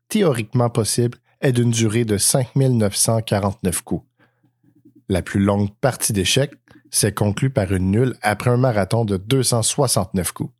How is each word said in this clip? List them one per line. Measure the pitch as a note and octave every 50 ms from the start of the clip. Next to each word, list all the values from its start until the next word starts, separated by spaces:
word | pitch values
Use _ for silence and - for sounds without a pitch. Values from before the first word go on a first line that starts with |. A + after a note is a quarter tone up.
| _ -
théoriquement | - G#3+ G3 D#3+ B2+ A#2 G#2 - - B2 A#2+ A#2
possible | - A2+ G#2+ - - - A#2+ B2 - - _ _ _ _
est | - C#3
d'une | A#2+ A#2+ A#2+ A#2+
durée | A2+ A2+ A2+ G#2+ G2+ A#2+ A#2+
de | G#2+ G#2 F#2
cinq | - - - C#3 B2+ - -
mille | C#3 C3+ C3 B2
neuf | A2+ G#2+ G2+ -
cent | - - A#2 A2+ A2+
quarante-neuf | A2 - G#2+ G2+ G2+ G2 G2 - - F#2 E2 -
coups. | - - - E2 - _ _ _ _ _ _ _ _ _ _ _ _ _ _ _ _ - _ - _ -
La | F#2+ -
plus | - - - G2+
longue | G2 G2+ G2+ G2+ G#2 G2 - _
partie | - B2+ A2+ - - -
d'échecs | A2 G2 F2+ - - C3 C#3 - - - _ _ - - _ _
s'est | - - - G#2 -
conclue | - G#2+ G#2 G2 - C3+ C3
par | C3 G#2+ G2 F#2+
une | G2 F2+ F#2 F#2+
nulle | G2 A2+ C3 B2+ - -
après | - G#2+ G#2 - - B2
un | A#2+
marathon | B2 C3 C3 G#2+ G#2 F#2+ - A2 A#2 A#2
de | G2+ G2+
deux | F2+ G2 A2+ C3 C3+
cent | B2 - B2 A#2
soixante-neuf | G#2+ - - - C#3 B2 - G#2+ F#2+ - - F#2 - -
coups. | - - - - -